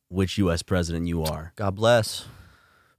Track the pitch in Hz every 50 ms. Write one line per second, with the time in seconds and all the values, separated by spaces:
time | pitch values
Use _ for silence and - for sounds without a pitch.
0 | _ _ 90 92 95 90 - - 101 90 82 87 - - 98 90 87 82 82 82
1 | 85 85 85 85 80 78 76 76 80 85 _ - 104 98 95 98 110 113 120 117
2 | 107 - - - - - - - - - - _ _ _ _ _ _ _ _